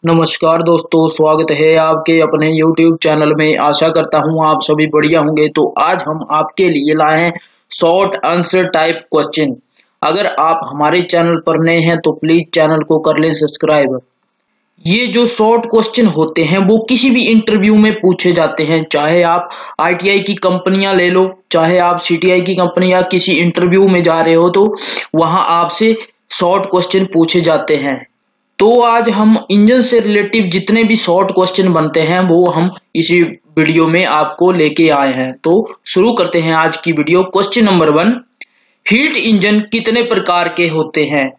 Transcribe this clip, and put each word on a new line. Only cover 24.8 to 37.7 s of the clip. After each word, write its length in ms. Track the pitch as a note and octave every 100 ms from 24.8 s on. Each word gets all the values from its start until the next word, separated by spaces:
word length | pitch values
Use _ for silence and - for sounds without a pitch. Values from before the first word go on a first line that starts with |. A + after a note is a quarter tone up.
| - - - D#3
वहां 280 | D#3+ F#3 - E3+
आपसे 400 | E3+ - A3 A3 - _ _
short 380 | - F3 F#3+ F#3+
question 340 | F#3 F3+ F#3+ F#3
पूछे 360 | E3 D#3+ F3+
जाते 340 | E3 D#3+ - D3+
हैं। 280 | C#3 B2+ - _ _ _ _ _
तो 80 | G3+ B3
आज 280 | A#3 A3+ A3+
हम 280 | G3+ G#3+ A3 -
इंजन 300 | G3+ G#3 B3+
से 180 | B3 A#3+
रिलेटिव 440 | G#3 G#3 G3+ A3+
जितने 400 | F#3 F3+ F#3+ A3
भी 120 | A3+ A3
शॉर्ट 360 | - F3 F#3+
क्वेश्चन 400 | F#3+ F#3 F#3 F#3
बनते 280 | E3 D#3 D#3+
हैं 180 | D#3+ F3+
वो 260 | F#3 E3+ F3+
हम 200 | D#3+ F3 F#3 _ D#3+
इसी 260 | D#3+ F3
वीडियो 640 | E3 - _ - D#3 D#3+ E3
में 180 | E3+ F3
आपको 460 | D3 D3 - F3
लेके 360 | F3+ D3+ D3 D#3+
आए 220 | C#3+ C3+
हैं। 180 | B2+ C3
तो 180 | B2+ D#3+ F#3 A3 - -
शुरू 260 | - G#3+
करते 260 | A#3 B3+ -
हैं 140 | D#3+
आज 240 | D#3+ D#3+ D#3+
की 140 | E3
वीडियो। 300 | D#3+ D3 F3 F#3
क्वेश्चन 400 | F#3+ G3+ A#3+
नंबर 240 | G#3+